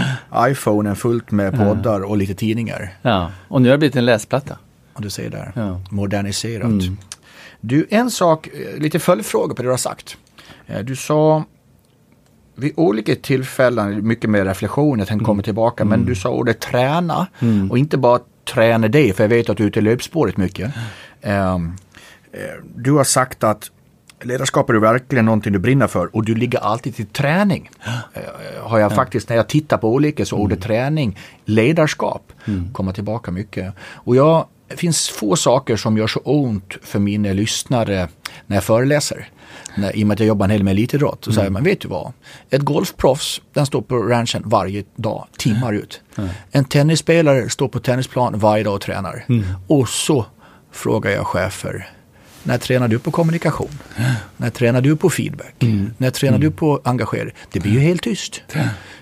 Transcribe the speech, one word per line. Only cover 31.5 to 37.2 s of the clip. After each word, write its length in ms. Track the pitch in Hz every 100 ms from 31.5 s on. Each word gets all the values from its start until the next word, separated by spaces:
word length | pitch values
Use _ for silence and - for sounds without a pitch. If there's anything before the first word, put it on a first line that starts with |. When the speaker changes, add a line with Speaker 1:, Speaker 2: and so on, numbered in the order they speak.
| 110 120 170 151 - - - - - -
Speaker 1:
Mm. 280 | 95 90
Speaker 2:
kommer 200 | - 95
tillbaka 380 | 95 104 113 -
mycket. 420 | 90 107 - 92 -
Och 340 | - - - 127
jag, 300 | 151 160 - _ -
det 80 | 127
finns 320 | 170 151 -
få 260 | - 208 180
saker 400 | 139 123 - 110
som 200 | 117 110
gör 100 | 110
så 120 | -
ont 580 | - 151 131 104 - -
för 180 | - 104
mina 340 | 101 104